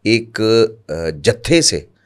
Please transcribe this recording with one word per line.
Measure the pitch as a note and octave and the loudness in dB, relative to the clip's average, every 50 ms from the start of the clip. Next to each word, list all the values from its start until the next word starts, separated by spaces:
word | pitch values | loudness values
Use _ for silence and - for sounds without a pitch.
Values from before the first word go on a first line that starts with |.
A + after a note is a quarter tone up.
| - | 0
एक, | G#2+ A2+ A2+ A2+ A#2 A2+ - | 0 0 0 0 -4 -6 -4
अ, | A2 A2 A2+ A2+ A2 A2 - - _ - - E2 E2 D#2+ D#2 D2 | 0 2 2 2 2 0 -2 -8 _ -10 -8 -6 -6 -6 -6 -4
जत्थे | C#2+ A2+ - - - - E3 E3 | -2 -2 -2 -2 0 0 0 2
से | D3 - - D#2 C#2+ _ _ _ _ | 2 0 -2 -4 -8 _ _ _ _